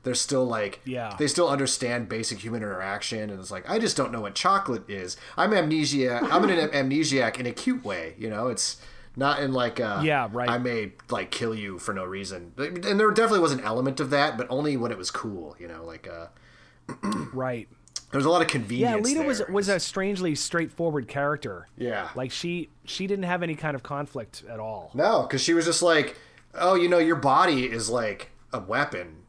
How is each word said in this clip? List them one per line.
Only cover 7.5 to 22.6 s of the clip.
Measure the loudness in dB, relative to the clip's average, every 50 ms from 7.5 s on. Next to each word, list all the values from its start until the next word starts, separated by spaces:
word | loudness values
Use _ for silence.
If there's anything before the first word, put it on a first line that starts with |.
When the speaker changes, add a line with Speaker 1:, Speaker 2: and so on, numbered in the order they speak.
Speaker 1:
cute | -6 -2 0 0 0 0 -2
way, | -4 -4 -4 -6 -8 -8
you | -8 -6 -6
know? | -4 -2 -2
It's | -2 0 0 -2 -2 -4 -8 -14 -18 -18 -18 -20 -14 -4
not | 0 2 2 2 2
in, | 0 0
like, | 2 2 0 0 0 -2
a, | -2 0 0 2 2
Speaker 2:
Yeah, | 2 2 2 2 0
right. | -2 -2 0 0
Speaker 1:
I | 0 0
may, | 0 0 -2 -2 -4 -6 -10 -18 -8 -4
like, | -4 -4 -4 -4
kill | -4 -4 -2 -2 -2
you | -4 -6 -6 -8 -6
for | -6 -6
no | -6 -4 -6
reason." | -6 -8 -8 -8 -8 -10 -12 -14 -14 -8
And | -8 -6 -6 -6 -4 -2 0 2 4
there | 4 6
definitely | 6 6 4 6 6 4
was | 4 4
an | 2 0 -2
element | -2 -2 0 0 0 0 -2
of | -2 2
that, | 2 2 2 2 0 -4
but | -4 -2
only | -2 -2 0 0 0
when | 0 -2 -2
it | -4 -4
was | -6 -6
cool, | -6 -6 -6 -6 -8 -8 -10 -12 -14 -16
you | -16
know? | -14 -14 -14 -14
Like, | -14 -16 -16 -16 -14
uh, | -14 -14 -14 -16 -18 -20 -20 -20 -20 -20 -20 -20 _ _ _ -16 -14 -8
<clears throat> | -6 -6 -4 -6 -8 -8
Speaker 2:
Right. | -6 -4 -4 -4 -4 -6 -8 -14 -20 _ _ -14 _ -14 -12 -4
Speaker 1:
there | -2 0
was | 4
a | 4
lot | 4 4
of | 4 2
convenience | 0 -2 -2 -2 0 2 2 2 2
Speaker 2:
Yeah, | 2
Lita | 2 2 0 2 2
was, | 0 0 -2
Speaker 1:
there. | -2 -2
Speaker 2:
was | 0 0 2 2
a | 0 0
strangely | -2 -4 -4 -2 -2 -2 -2 0 0 -2 -2
straightforward | -2 -4 -2 -2 -2 -2 -2 -4 -2 -2 0 0 -2 -4 -4
character. | -4 -2 0 0 -2 -2 -6 -10 -10 -10 -14 -18 -10
Speaker 1:
Yeah. | -6 -4 -4 -2 -4 -6 -6 -6
Speaker 2:
Like, | -6 -6 -6
she, | -6 -6 -4 -4 -4 -4